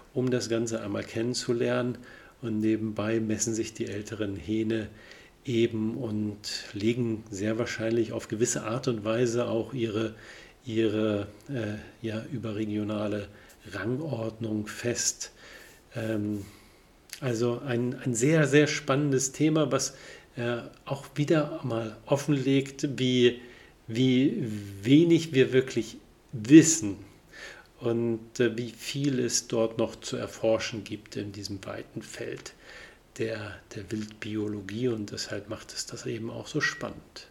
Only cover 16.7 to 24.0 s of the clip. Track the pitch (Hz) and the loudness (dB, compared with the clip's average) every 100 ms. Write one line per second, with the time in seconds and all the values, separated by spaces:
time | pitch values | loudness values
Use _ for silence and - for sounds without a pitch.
16.7 | - _ _ _ - 131 113 120 120 139 | -20 _ _ _ -8 -4 0 0 0 -2
17.7 | 120 123 139 135 113 135 160 143 143 147 | -2 -2 -2 -4 2 4 6 6 6 6
18.7 | - - 135 147 131 131 - 156 160 139 | 2 0 2 4 2 0 2 2 4 2
19.7 | 135 - - - - - - 120 120 - | 2 0 -6 -18 -20 -16 -6 -4 -4 -6
20.7 | - - 135 - - 147 165 151 - 131 | -16 -8 -8 -8 -4 2 4 2 -4 -4
21.7 | 113 110 107 - 139 147 143 131 135 135 | -2 -4 -8 0 0 4 2 4 2 2
22.7 | - 147 120 127 127 120 117 - - - | -4 -4 0 2 6 6 6 -10 -20 -20
23.7 | - - 113 | -20 -8 2